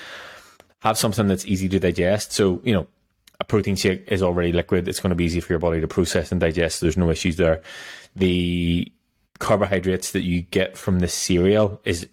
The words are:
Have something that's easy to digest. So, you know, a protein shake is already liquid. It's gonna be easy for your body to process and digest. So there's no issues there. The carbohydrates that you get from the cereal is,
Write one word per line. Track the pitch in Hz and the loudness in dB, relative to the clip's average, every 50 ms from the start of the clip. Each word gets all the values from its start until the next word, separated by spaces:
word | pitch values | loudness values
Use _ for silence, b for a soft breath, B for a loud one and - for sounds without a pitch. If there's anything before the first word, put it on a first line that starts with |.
| B B B B B B B B B B B B B _ _ _ | B B B B B B B B B B B B B _ _ _
Have | - 110 110 | -2 0 0
something | - - 113 95 113 107 | 2 0 0 0 2 2
that's | 98 95 92 - | 2 2 0 0
easy | 104 101 92 95 92 | -2 -2 0 0 0
to | 95 95 | 0 2
digest. | 92 87 85 - 87 90 101 107 - - - | 2 2 2 2 2 2 2 0 -2 -4 0
So, | - 104 95 90 - - | 2 2 2 2 0 0
you | 127 110 | 0 0
know, | 92 76 - _ _ _ _ _ _ _ - _ - | 0 -2 -4 _ _ _ _ _ _ _ -20 _ -10
a | - | -4
protein | - - 107 95 104 98 | 0 0 0 0 0 -2
shake | 95 - 98 92 95 - | 0 2 0 0 0 -2
is | - 101 90 | -2 0 0
already | 95 90 87 90 87 87 | 2 2 2 2 2 2
liquid. | 85 87 85 - 101 90 87 | 2 0 0 0 0 0 0
It's | 92 87 - | -2 -4 -2
gonna | - 95 90 | -2 0 0
be | 85 85 | 0 0
easy | 82 82 87 | 0 0 -2
for | 80 - 87 | -2 -2 -2
your | 82 | 0
body | 85 85 82 82 | 0 0 0 0
to | 80 | -2
process | 78 - 98 90 82 - 92 82 - | -2 0 0 0 2 0 -2 -2 -2
and | 95 87 | -2 0
digest. | 85 82 78 87 85 80 - - | 0 0 2 0 0 -2 -2 -2
So | - | -2
there's | 80 78 | 0 2
no | 92 87 82 | 2 2 2
issues | 80 - - 90 78 | 0 0 -2 -2 0
there. | 82 87 82 80 80 B B B B B B B B B B _ | 2 2 2 2 0 B B B B B B B B B B _
The | 95 95 92 87 90 87 87 87 87 85 85 85 87 - - - _ _ _ _ _ _ _ - - | 0 0 2 2 2 0 0 0 0 0 0 0 0 -2 -4 -10 _ _ _ _ _ _ _ -14 -8
carbohydrates | - - 110 98 101 92 101 92 85 95 92 90 - - | -2 0 2 2 2 0 0 0 0 0 -2 -2 -4 -4
that | - 95 | -4 -2
you | 87 90 87 87 | -2 0 -2 -2
get | 85 - - 98 92 - - | -2 -2 -2 -2 -2 -2 -4
from | - - - 95 90 | -6 -4 0 0 2
the | 87 | 0
cereal | 85 - - - - 92 85 87 95 104 107 107 101 101 - - | 0 -2 -4 -2 0 2 4 4 4 4 4 2 2 -2 -4 -4
is, | 107 90 82 - - | -4 -4 -4 -6 -8